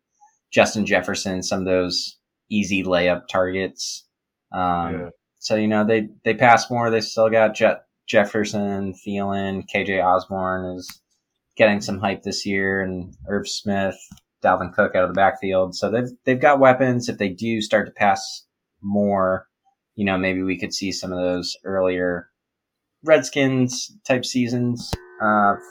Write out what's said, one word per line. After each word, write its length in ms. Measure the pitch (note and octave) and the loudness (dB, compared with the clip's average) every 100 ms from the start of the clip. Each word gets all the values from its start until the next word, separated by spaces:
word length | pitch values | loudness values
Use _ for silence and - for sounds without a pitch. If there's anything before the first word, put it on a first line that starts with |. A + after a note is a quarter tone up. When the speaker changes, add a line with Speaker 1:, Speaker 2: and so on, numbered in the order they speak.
| _ _ _ _ _ | _ _ _ _ _
Speaker 1:
Justin 340 | A#2 A2 A2 G2 | 2 2 2 0
Jefferson 560 | F#2+ G2+ F#2+ G2+ F#2 | 0 0 -4 -4 -4
some 180 | - G2+ | -4 -4
of 60 | F#2 | 0
those 520 | F#2 F2+ - - - _ _ - | 0 0 -4 -6 -12 _ _ -6
easy 340 | G#2+ F2+ G2 | -2 0 -2
layup 440 | F#2 F2 F2+ F2 - | 0 2 2 0 -2
targets. 800 | F#2+ F#2 F#2+ F#2 - - - - _ _ _ _ | -2 0 -2 -4 -8 -12 -12 -18 _ _ _ _
Um, 420 | F#2+ F2+ F2 F#2 | -4 -2 -2 -4
Speaker 2:
Yeah. 160 | F2+ F2 - _ _ | -6 -10 -16 _ _
Speaker 1:
so, 180 | - G#2+ | -4 0
you 120 | G#2+ | 2
know, 180 | G#2+ G#2+ | 2 2
they, 240 | A2+ G#2 - A2+ | 2 -2 -6 -4
they 80 | |
pass 360 | G#2+ B2 A2+ - | 2 4 4 2
more. 200 | A#2+ A#2 | -2 0
They 120 | A2+ | 0
still 280 | - A2+ A2 | 0 2 4
got 240 | A2+ G#2+ | 4 2
Je-, 220 | - A2 - _ _ - | 4 2 2 _ _ 0
Jefferson, 840 | A2 G#2 G#2+ G#2 G#2 G2+ G2 G2 | 2 2 0 -2 -2 -2 -4 -6
Thielen, 720 | F#2 G#2+ G2+ G2 G2 F#2+ F#2+ - | -8 -8 -4 -4 -4 -4 -6 -4
K 160 | G2+ | -4
J 180 | G2 F#2+ | -2 0
Osborne 720 | F2+ F#2 - F#2+ F#2 F#2 F#2 F2+ | 2 0 -2 -4 -4 -4 -6 -10
is 260 | - - _ _ _ _ _ - | -14 -20 _ _ _ _ _ 2
getting 240 | A2 G2+ | 4 4
some 200 | A2 F#2+ | -2 -4
hype 240 | G2 F#2+ | -4 -4
this 220 | G2+ - G2+ | -6 -6 -4
year, 360 | G2 F#2+ G2 | -2 0 0
and 320 | F#2+ F#2 F2+ - - | -2 -6 -10 -14 -6
Irv 200 | G2+ - | -6 -4
Smith, 500 | - - G2+ G3 - - - _ _ | -8 -4 -2 -2 -6 -14 -20 _ _
Dalvin 300 | G2+ F#2 F2+ | 0 0 0
Cook 220 | - G2 F#2 | 0 0 2
out 80 | |
of 60 | F2+ | 0
the 40 | |
backfield. 640 | F2+ F#2+ - F#2+ F#2 F#2 - | 2 2 2 0 0 0 -2
So 160 | G2 | -2
they've, 160 | A2+ B2 - | 0 -2 -4
they've 160 | C3 B2+ | -2 2
got 200 | D3+ C#3 | 4 6
weapons. 500 | C3 B2+ B2+ B2 A#2+ | 6 6 2 0 -2
If 80 | A2 | -4
they 120 | G2+ | -4
do 320 | F2 A2+ A2+ | -4 -4 -4
start 240 | G#2+ G#2+ F#2 | 0 0 0
to 60 | |
pass 540 | - G#2 F#2+ - - - _ _ _ | 0 2 2 -2 -14 -18 _ _ _
more, 680 | G2+ G2+ G2+ G2 F#2 F#2+ - _ _ _ _ - | -4 0 2 2 2 0 -6 _ _ _ _ -4
you 100 | G2 | -2
know, 120 | F#2 | 0
maybe 240 | F#2+ F#2 | 0 0
we 160 | F#2+ F#2 | -2 -4
could 160 | G2+ | -6
see 180 | - G2 | -6 -6
some 180 | F2 F#2 | -6 -6
of 80 | F2+ | -2
those 380 | F2+ F2+ E2+ - F#2+ | -2 -2 -4 -10 -6
earlier 640 | F#2+ F#2 F2+ F2+ F2 - _ _ _ _ _ _ _ | -2 0 0 -2 -4 -8 _ _ _ _ _ _ _
Redskins 880 | D#3 D3+ C3+ C#3+ C3+ C3 B2+ - - - - | 4 4 4 0 2 2 0 -2 -10 -8 -2
type 180 | B2+ - | -2 0
seasons, 680 | B2+ A#2+ B2 A#2+ A#2+ - - - - | -2 0 0 -2 -2 -6 -12 -12 -4
uh, 340 | A2 G#2+ G2+ G2 - | 2 4 4 0 -4